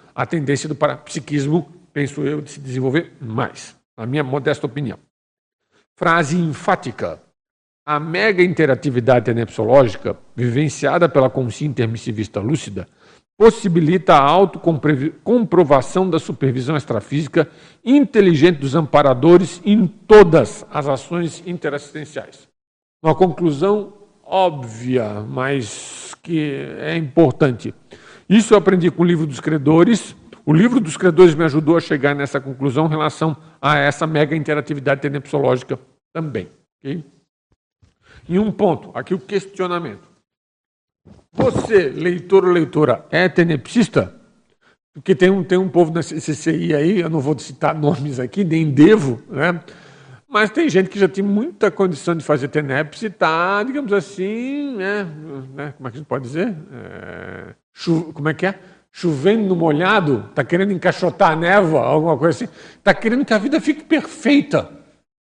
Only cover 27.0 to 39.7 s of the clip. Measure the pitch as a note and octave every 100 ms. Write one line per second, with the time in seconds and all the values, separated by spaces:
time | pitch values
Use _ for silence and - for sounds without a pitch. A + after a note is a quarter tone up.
27 | D3+ E3+ D3+ - C#3+ A#2 - - _ -
28 | - - - G#3+ G#3 G#3 G3 F#3 D#3+ C#3
29 | F3 E3+ D#3 B2 - D3+ C3+ E3 F3 A3+
30 | - - - - - D#3 A#3 B3+ D#3+ -
31 | F#3+ D#3+ F#3 D3+ E3 C#3+ D#3 E3+ - D3+
32 | C#3 C#3+ C#3 C#3+ C3 B2+ C3+ B2+ D#3+ D#3
33 | D3+ - D#3+ D3 - - C#3 D3 C#3+ -
34 | D#3+ D#3 D3 D#3+ D3+ D3+ D3 C#3+ C3 C3+
35 | D3 C#3 - D3 C3+ B2+ - B2+ _ _
36 | _ D#3+ D#3+ G#2+ F2+ _ _ _ C#3 C#3
37 | C#3+ _ _ _ _ _ _ _ _ _
38 | _ - - F3+ G#3+ - G#3 C#3 - A#2
39 | - F#3 - G3+ G3 - F3+